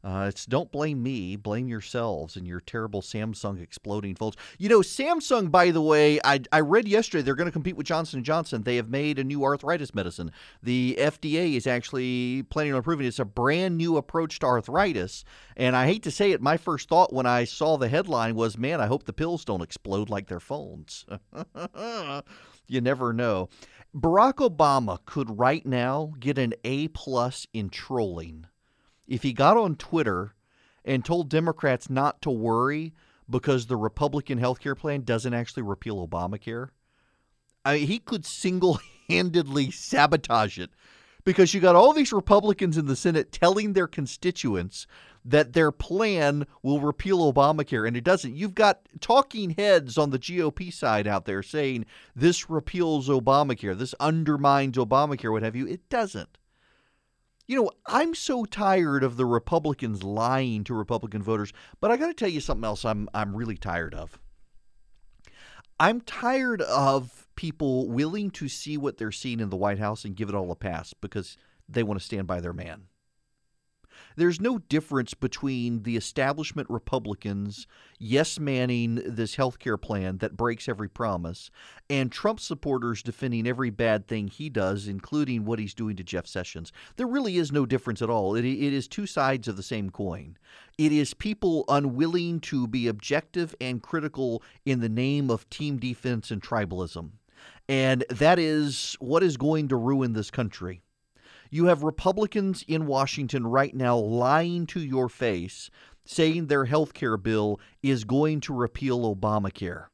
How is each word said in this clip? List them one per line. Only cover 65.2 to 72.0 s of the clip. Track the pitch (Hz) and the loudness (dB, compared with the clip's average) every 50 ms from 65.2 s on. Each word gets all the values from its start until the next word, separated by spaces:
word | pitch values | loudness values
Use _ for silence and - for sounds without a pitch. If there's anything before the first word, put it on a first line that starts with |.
| - - - - - - - - - _ - | -20 -20 -20 -20 -20 -20 -20 -20 -20 _ 0
I'm | _ 156 185 226 240 | _ 4 4 4 2
tired | - - - - - 240 262 269 262 247 233 196 | -6 -10 -12 -4 -2 0 0 0 0 -2 -2 -2
of | 156 - - 135 139 139 139 135 127 120 - - - _ _ | -2 0 2 4 4 4 4 2 0 -4 -16 -20 -20 _ _
people | - - 165 151 - 156 139 131 127 127 101 | -8 -8 -8 -4 -2 0 0 0 0 0 0
willing | 117 123 147 156 175 214 208 196 | 0 0 0 0 -2 -4 -4 -6
to | 180 - 156 | -6 -6 -10
see | 135 - - - 147 151 | -8 -8 -10 -8 -8 -6
what | 147 139 139 - | -4 -4 -4 -4
they're | - 113 107 | -4 -6 -6
seeing | 104 - - 131 120 113 | -6 -6 -6 -6 -4 -4
in | 110 101 | -4 -4
the | 95 | -2
White | 92 98 101 101 98 | -2 0 0 0 0
House | 107 104 107 - - | -2 -4 -4 -6 -8
and | 107 95 | -12 -8
give | 92 110 101 | -6 -6 -4
it | 101 | -4
all | 101 92 90 | -4 -4 -4
a | 87 | -6
pass | - - 98 85 78 - - - | -6 -6 -6 -6 -8 -10 -12 -16
because | _ - 98 - 107 90 - - _ _ _ _ _ _ | _ -14 -8 -8 -8 -8 -8 -14 _ _ _ _ _ _
they | - - 120 117 | -6 -4 -2 -2
wanna | 104 104 | -2 -2
stand | 95 | -6